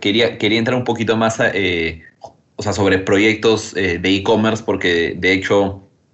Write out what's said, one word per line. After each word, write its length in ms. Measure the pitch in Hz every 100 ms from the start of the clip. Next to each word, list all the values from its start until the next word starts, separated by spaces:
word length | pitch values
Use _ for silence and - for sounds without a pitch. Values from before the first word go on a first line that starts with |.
quería, 360 | 104 104 - -
quería 220 | 107 113
entrar 160 | 117 127
un 80 |
poquito 320 | 127 107 107 110
más 240 | 113 -
a, 100 | 117
eh, 500 | 98 92 85 82 80 - _ - _ _ -
o 40 |
sea, 120 | 101
sobre 260 | 98 95 92
proyectos, 760 | 101 98 110 104 113 107 - 92
eh, 220 | 95 87
de 160 | 92 98
e-commerce, 440 | 101 107 110 110 -
porque 500 | 95 90 85 82 90
de 160 | 90
hecho 500 | 95 95 101 98 98 - _ _